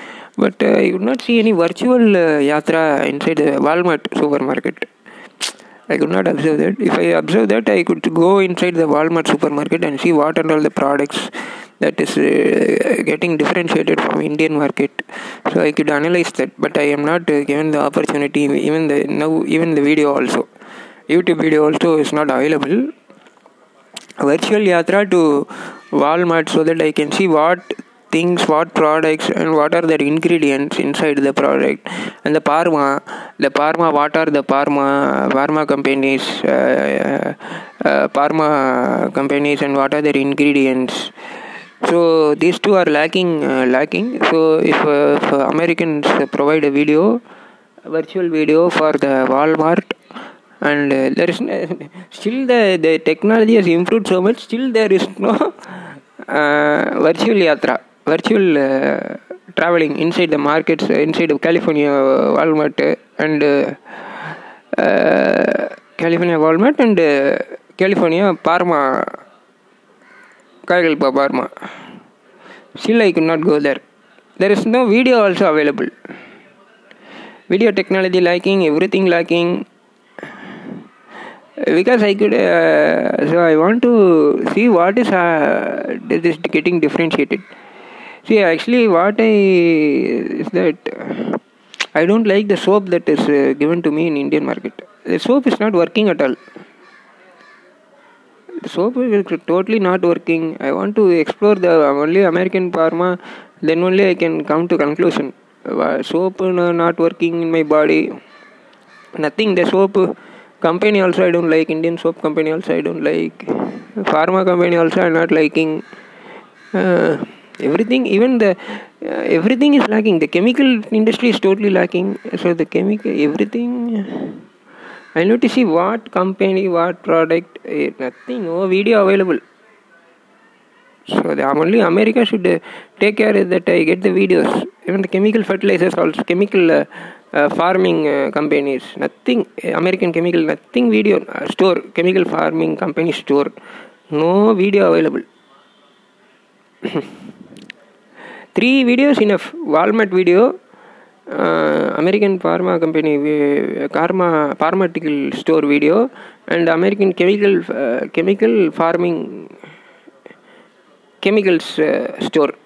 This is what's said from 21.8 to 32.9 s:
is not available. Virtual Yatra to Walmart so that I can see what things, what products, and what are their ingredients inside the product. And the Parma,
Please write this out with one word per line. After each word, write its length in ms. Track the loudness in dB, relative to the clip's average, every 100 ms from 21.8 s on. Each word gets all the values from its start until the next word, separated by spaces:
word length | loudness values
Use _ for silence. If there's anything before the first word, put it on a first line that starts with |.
| 2 2
is 140 | 0
not 180 | -2 0
available. 640 | 0 0 0 0 -2 -2 -8 _ -20 -20 _ _ _ _ _ _ -20 -16 -4
Virtual 420 | 0 0 0 0
Yatra 500 | 2 2 2 0 2
to 360 | 2 2 2 -2 -10 -16 -18 -6
Walmart 580 | 0 0 2 2 0 0
so 140 | 0
that 180 | 0 0
I 120 | 0
can 180 | 0 -2
see 160 | 0 2
what 360 | 2 2 0 -4 -14 -14 _ -6
things, 340 | -2 0 0 0
what 280 | 0 0
products, 560 | 0 0 2 0 -2 -2
and 240 | -2 0
what 200 | 0 2
are 80 | 0
their 200 | 0 0
ingredients 760 | 0 0 0 2 2 0 -2 -4
inside 400 | -4 -2 -2 0
the 140 | 0
product. 560 | 2 2 2 0 -2 -8 -10 -12 -6
And 120 | -2 0
the 40 |
Parma, 640 | 0 0 2 2 0